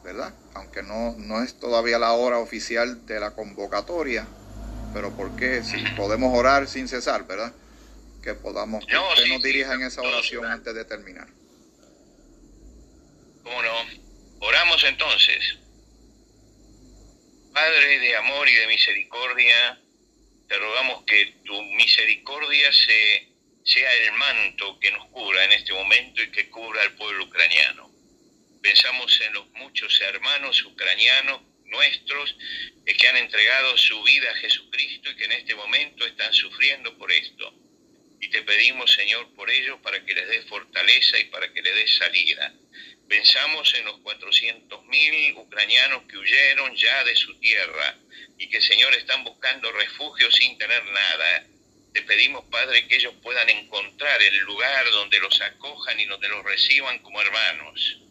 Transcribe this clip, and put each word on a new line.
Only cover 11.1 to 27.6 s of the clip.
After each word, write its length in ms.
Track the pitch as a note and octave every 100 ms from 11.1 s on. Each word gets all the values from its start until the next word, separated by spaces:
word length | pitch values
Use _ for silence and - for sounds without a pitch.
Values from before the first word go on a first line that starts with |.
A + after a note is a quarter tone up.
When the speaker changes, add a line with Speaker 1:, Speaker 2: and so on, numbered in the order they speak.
| F2+ - _ _ _ _ _ - _ _ _ - - - - - - - _ _ _ _ _
Speaker 2:
¿Cómo 200 | - B2
no? 240 | A#2 A2+ A#2 - - - - -
Oramos 440 | G#2 C3+ E3+ D#3+
entonces. 720 | C#3 - D#3 G#2+ - - - - _ - _ _ _ _ _ _ _ _ - - - - - _ _ _ _
Padre 460 | C#3+ D#3 D#3 C#3+ C#3
de 180 | B2 A2
amor 320 | A#2 C#3 C#3
y 60 |
de 120 | A#2 A2
misericordia, 1120 | A2 A2+ G2+ - A#2+ B2+ B2 A#2+ A#2+ A#2+ B2 _ _ _ _ _ _ _
te 80 | G2+
rogamos 480 | G#2+ A#2+ C3 A2+
que 300 | - G#2 G2+ -
tu 180 | G2+ G2+
misericordia 1120 | G#2 G2+ A#2 A2+ A2 A2 - C#3+ D3+ D3 C#3+
se, 560 | C3 - A2 G#2+ G#2 - _ _ _
sea 280 | - B2+ C3 B2
el 80 | A2
manto 680 | A2 C#3 A#2 G#2 - G2 F#2+
que 120 | G2
nos 160 | G2+ -
cubra 360 | - G2+ F#2+
en 80 | G2
este 200 | G#2+ -
momento 500 | F#2+ G2 A2+ B2 A#2
y 80 | A2
que 180 | G#2+ -
cubra 340 | A#2 A2+ G#2+
al 120 | G#2
pueblo 300 | - G#2+ G2
ucraniano. 680 | F#2+ F2 E2 E2